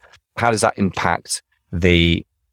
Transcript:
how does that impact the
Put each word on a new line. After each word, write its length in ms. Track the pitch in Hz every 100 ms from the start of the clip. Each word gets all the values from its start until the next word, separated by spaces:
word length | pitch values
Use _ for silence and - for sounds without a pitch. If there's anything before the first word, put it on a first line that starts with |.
| _ - _ -
how 140 | 117
does 120 | 107
that 140 | 107 -
impact 640 | 95 - 92 85 - - - _ _
the 540 | 87 90 87 85 85 - _ _